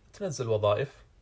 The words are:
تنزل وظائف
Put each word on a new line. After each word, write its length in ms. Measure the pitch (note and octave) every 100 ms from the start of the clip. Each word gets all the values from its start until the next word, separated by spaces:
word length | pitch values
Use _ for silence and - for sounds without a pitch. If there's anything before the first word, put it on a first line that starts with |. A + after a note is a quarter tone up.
| _
تنزل 360 | - G3 C3+ A#2
وظائف 440 | G#2+ G#2 G2+ C#3 - - -